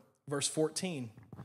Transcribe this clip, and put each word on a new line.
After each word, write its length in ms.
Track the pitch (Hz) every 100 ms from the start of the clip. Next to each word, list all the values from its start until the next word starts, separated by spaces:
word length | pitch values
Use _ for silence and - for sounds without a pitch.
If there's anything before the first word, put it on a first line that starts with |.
| - _ -
verse 220 | 143 135
fourteen. 600 | - 156 156 185 151 120 - - -